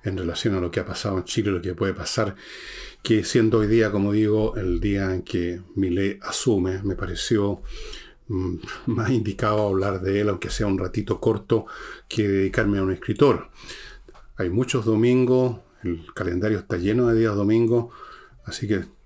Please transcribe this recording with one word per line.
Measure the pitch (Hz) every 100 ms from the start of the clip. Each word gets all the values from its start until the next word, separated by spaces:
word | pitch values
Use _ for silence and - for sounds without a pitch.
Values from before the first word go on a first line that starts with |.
en | - 95
relación | 87 85 113 95
a |
lo | 87
que | 92
ha |
pasado | 90 92 110 98
en |
Chile, | 90 - 101
lo | 92
que | 87
puede | 85 98
pasar, | 90 80 - 104 95 - - - - - -
que | - 110
siendo | - 123 110 113
hoy | 107
día, | 113 110
como | 104 101
digo, | 104 107 107 110 110
el | 95 87
día | 101 98 98
en | 92
que | - 90 87 90 95 98
Milei | 95 87 98 101
asume, | - - - 104 92 92
me | 98 92
pareció, | 90 87 - 110 101 101 - - - - - - _
mm, | 98 92 87 - - -
más | 117 113
indicado | 131 104 98 110 107 104
hablar | 95 98 95
de | 92 98
él, | 104
aunque | 95 98
sea | - 104
un | 95
ratito | 92 - 101 -
corto, | - 101 - 113 - - - - -
que | - 104
dedicarme | 98 95 - 107 101
a |
un | 95
escritor. | 92 - 104 143 110 - - - - - - - - - -
Hay | 92
muchos | 95 127 131
domingos, | 110 107 117 123 123 127 127 107 - _
el | 95 82 82
calendario | - 92 87 104 104
está | - 92
lleno | 92 113 123
de | 113
días | 113 101
domingos, | 101 113 117 120 117 - - - - -
así | - - 104
que | 101 82 -